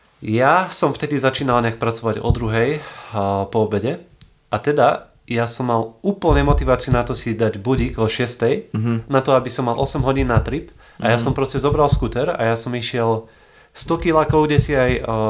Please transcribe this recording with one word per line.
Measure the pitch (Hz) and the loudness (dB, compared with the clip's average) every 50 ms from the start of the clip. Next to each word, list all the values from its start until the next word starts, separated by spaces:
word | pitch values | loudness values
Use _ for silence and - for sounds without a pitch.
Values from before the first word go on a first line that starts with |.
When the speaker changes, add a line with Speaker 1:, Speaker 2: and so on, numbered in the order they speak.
| _ _ _ _ | _ _ _ _
Speaker 1:
ja | - 110 107 117 127 139 160 180 185 - | -6 -2 0 2 2 4 2 2 0 -2
som | - - - 147 135 | -2 -2 -2 -2 -2
vtedy | - - 143 147 | -4 -4 -4 -2
začínal | 135 135 135 127 - 143 131 123 120 | -2 0 0 0 0 0 0 0 2
nejak | 117 113 110 - | 0 0 -2 -2
pracovať | - 113 113 - - 113 107 107 | -2 -2 -2 -2 -2 -4 -4 0
o | 110 113 | 0 0
druhej, | 101 - 123 110 110 113 117 131 156 151 - - - - - - | 0 0 0 -2 0 0 0 0 -2 -4 -8 -14 -18 -18 -16 -8
o, | 113 107 98 98 98 98 98 | -6 -4 -2 -2 -2 -2 -2
po | - - 113 107 | -2 0 0 0
obede. | 104 107 101 104 123 165 175 - - _ - - - _ _ _ _ | 0 0 -2 -2 -2 -4 -6 -10 -18 _ -20 -20 -20 _ _ _ _
A | - 107 | -6 -2
teda, | - 147 147 147 120 139 - - - - _ _ _ | 0 0 2 4 4 4 4 0 -4 -12 _ _ _
ja | - 120 117 117 | -4 -2 -2 -2
som | 113 - - 131 | -2 -2 -2 0
mal | 123 117 113 113 113 - _ | 0 0 0 0 -2 -6 _
úplne | - 190 196 - - 165 147 143 139 | -2 -2 -2 2 2 4 4 4 4
motiváciu | 143 143 - 139 131 127 123 - - | 4 4 4 4 2 2 2 2 2
na | 123 120 120 | 2 2 2
to | - 127 | 0 -4
si | - - 120 110 | -4 -4 -4 -2
dať | 101 113 107 - | 0 0 0 0
budík | 101 98 120 135 127 117 127 123 | -2 -2 0 0 0 0 -2 -2
o | - 113 | -2 -2
šiestej, | 110 - - 123 120 - - 117 117 147 196 - - | 0 0 -2 -2 -4 -2 -2 0 0 0 -2 -4 -6
Speaker 2:
Mhm. | - 107 110 117 117 110 113 | -4 -2 -2 0 -2 -2 -2
Speaker 1:
na | - 139 135 | -2 0 0
to, | 131 - 135 | 2 2 2
aby | 131 123 | 2 2
som | 127 - - 131 | 0 -2 -2 -2
mal | 120 117 | -2 0
osem | 120 135 135 - 151 | 0 0 0 0 0
hodín | 123 131 135 139 135 | 0 0 0 0 0
na | 127 117 110 | 2 2 2
trip. | - - 123 160 - - - - - - - | 2 0 -2 -8 -8 -12 -18 -20 -20 -20 -10
A | - - 113 | -4 0 0
ja | 113 | 0
Speaker 2:
Mhm. | 120 117 | 2 0
Speaker 1:
som | 139 123 | -2 -2
proste | - 135 127 - | -2 -2 -2 -2
zobral | 135 120 143 139 147 147 | -2 0 0 2 2 2
skúter | 143 - - 135 113 - 120 139 170 | 2 2 0 0 -2 -2 -2 -2 -2
a | 170 - 117 | -2 -2 0
ja | 113 117 | 0 0
som | 113 - 127 120 | -2 -4 -4 -6
išiel | 120 113 - - 123 117 113 110 110 - - _ _ _ _ _ _ _ _ | -6 -6 -4 -4 -2 0 0 0 -2 -4 -10 _ _ _ _ _ _ _ _
sto | - - - - 170 | -8 -6 -4 -2 -2
kilákov, | 160 - 175 160 156 151 147 151 156 151 | -2 0 2 2 4 4 4 4 2 2
kde | 151 147 139 | 4 2 2
si | 120 - 147 | 2 2 2
aj, | 135 127 123 127 - | 2 2 2 0 0
o, | - - 113 110 107 | -2 -2 -2 0 0